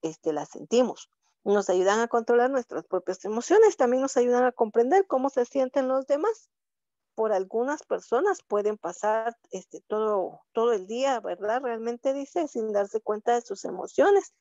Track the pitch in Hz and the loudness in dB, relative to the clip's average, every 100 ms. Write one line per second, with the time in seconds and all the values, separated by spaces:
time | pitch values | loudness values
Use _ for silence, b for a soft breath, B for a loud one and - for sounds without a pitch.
0 | 165 160 165 151 147 - - 233 240 - | -8 -4 -4 -4 -8 -14 0 2 2 -2
1 | - _ _ _ - 208 196 180 185 214 | -16 _ _ _ 0 0 2 2 2 2
2 | 233 240 226 240 247 269 240 151 - 185 | 0 -2 2 2 2 0 -4 -12 -6 -6
3 | - 185 190 214 - 381 440 - 247 254 | -4 -8 -6 -6 2 6 6 4 2 2
4 | 269 - 247 247 254 - 226 240 240 370 | 0 0 2 4 2 0 0 2 4 4
5 | 392 262 254 - 240 277 262 285 254 262 | 2 0 -2 -2 -2 -2 -2 0 0 -2
6 | 262 285 403 440 _ _ _ _ _ _ | -2 -2 -2 -4 _ _ _ _ _ _
7 | _ - 220 196 190 226 247 302 - - | _ -4 -2 -2 -2 -4 -2 -4 -6 -8
8 | - 240 392 370 _ 208 208 214 165 180 | -2 0 0 -2 _ -2 -2 -4 -8 -4
9 | 214 220 226 233 _ 190 - - _ 214 | -2 -2 -4 -10 _ -14 -14 -20 _ -4
10 | 220 208 175 156 _ - 233 220 185 233 | -2 -2 -4 -10 _ -2 0 0 -4 -4
11 | 269 247 202 175 208 240 269 226 226 240 | -2 -2 -6 -8 -4 -4 -4 -6 -8 -4
12 | 269 277 277 - 302 240 220 208 202 220 | -4 -4 -6 -4 -4 -4 -2 -2 -2 -4
13 | - 214 226 240 - 196 - 185 - - | -4 -4 0 -2 -2 -10 -10 -10 -6 2
14 | 311 403 - _ | 4 4 2 _